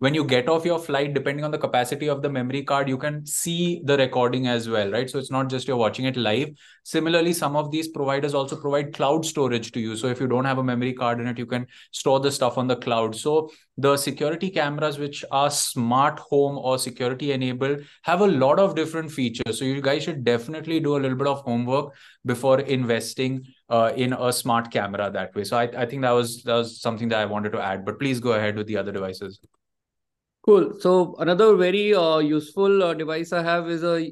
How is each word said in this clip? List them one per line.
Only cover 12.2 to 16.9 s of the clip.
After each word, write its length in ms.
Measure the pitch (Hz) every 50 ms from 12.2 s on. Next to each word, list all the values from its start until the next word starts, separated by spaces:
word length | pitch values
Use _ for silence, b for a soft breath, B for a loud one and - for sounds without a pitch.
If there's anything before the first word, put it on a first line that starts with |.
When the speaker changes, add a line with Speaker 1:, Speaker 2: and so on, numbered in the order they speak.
| 135 139 -
Speaker 1:
stuff 260 | - 131 120 - 135
on 80 | 123
the 100 | 127 127
cloud. 380 | 120 - 131 120 113 113 110 110
So 360 | 110 - 151 151 156 156 156 B B B B -
the 200 | - 131 139 143
security 540 | 139 139 151 135 - 151 147 165 165 - 190
cameras, 480 | 185 165 147 143 147 147 151 151 147 143
which 260 | 147 143 143 - - -
are 200 | - 135 143 147
smart 680 | 143 - - - - 135 117 117 120 131 139 151 147 -
home 380 | - - 147 143 139 139 139
or 220 | 135 117 127 131 127
security 540 | - 131